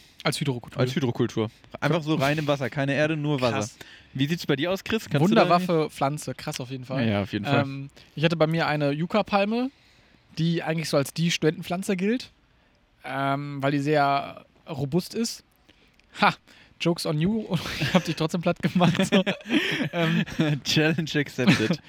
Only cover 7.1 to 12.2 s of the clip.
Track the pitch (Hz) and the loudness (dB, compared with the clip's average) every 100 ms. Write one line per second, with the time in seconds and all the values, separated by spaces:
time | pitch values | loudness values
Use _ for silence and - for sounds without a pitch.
7.1 | 101 98 104 104 139 139 135 139 - - | 0 0 -4 0 0 0 -4 -12 -16 -16
8.1 | - 160 165 156 165 143 151 143 147 175 | -2 0 2 2 2 0 2 0 0 0
9.1 | 220 196 202 202 233 262 - _ _ _ | 0 2 2 2 0 -4 -6 _ _ _
10.1 | _ _ - 165 165 147 165 156 151 139 | _ _ -2 0 0 -2 -4 0 0 0
11.1 | - 170 - 156 175 170 180 196 190 196 | 0 0 2 0 0 -4 -6 -2 -2 0
12.1 | 247 | -2